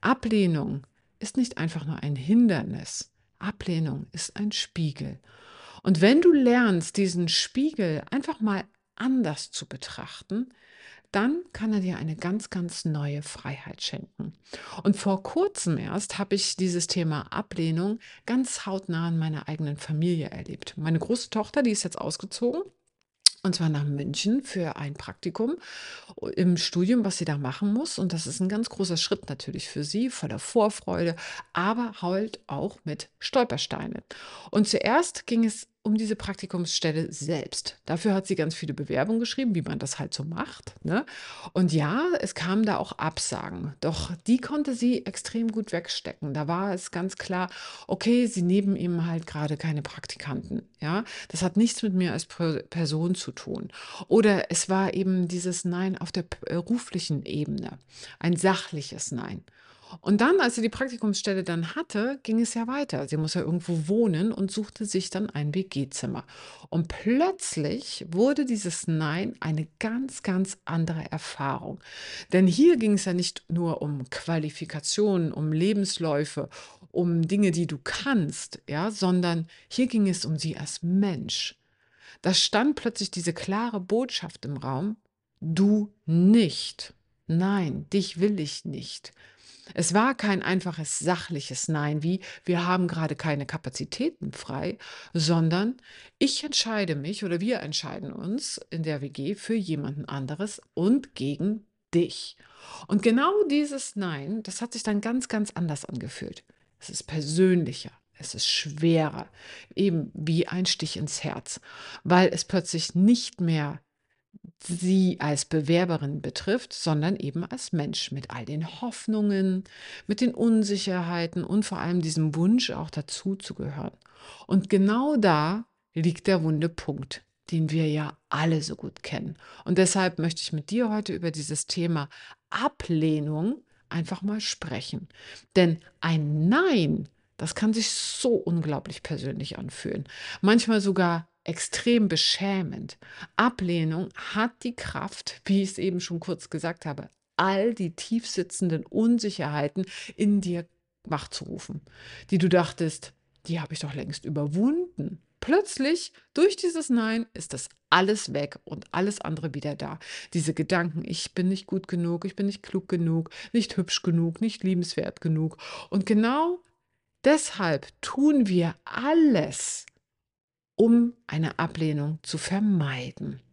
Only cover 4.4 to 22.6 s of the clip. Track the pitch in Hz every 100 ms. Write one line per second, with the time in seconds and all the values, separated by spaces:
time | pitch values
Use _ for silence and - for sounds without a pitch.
4.4 | 208 - - - 160 135 139 - _ -
5.4 | - - - - - 175 196 277 349 302
6.4 | 247 247 233 180 165 - 196 175 170 -
7.4 | - - 294 302 180 156 - 277 285 302
8.4 | 220 196 - _ _ _ 247 262 190 151
9.4 | - - 147 131 - - - - - 202
10.4 | 254 _ _ - - - _ 202 226 320
11.4 | 359 - 220 208 185 175 160 156 175 208
12.4 | - 190 175 - 165 151 147 143 147 -
13.4 | - 135 - - - - - _ - -
14.4 | _ - - - - 196 202 190 - -
15.4 | 392 - - 160 - - - - 196 202
16.4 | 202 - 185 175 170 185 165 151 95 -
17.4 | 214 - 160 160 190 226 - - - 247
18.4 | 254 - - 190 190 165 170 165 160 156
19.4 | - 156 151 147 - 151 170 170 143 135
20.4 | - - - - 156 165 - 240 - 220
21.4 | 214 - 254 208 175 - - 156 196 -
22.4 | 240 311